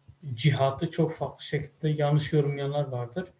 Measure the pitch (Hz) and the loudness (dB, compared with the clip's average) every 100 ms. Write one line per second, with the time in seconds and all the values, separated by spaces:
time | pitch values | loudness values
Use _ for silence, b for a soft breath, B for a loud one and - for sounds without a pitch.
0 | - - 143 113 143 123 135 - 165 - | -20 -14 -8 0 2 4 2 0 -2 0
1 | 156 - 139 - - 147 - _ 156 151 | 0 -2 -8 -8 -6 -6 -6 _ -2 2
2 | 147 147 - 156 143 139 139 147 143 123 | 2 2 4 2 2 0 -2 -2 -2 -4
3 | 120 185 185 | -6 -6 -8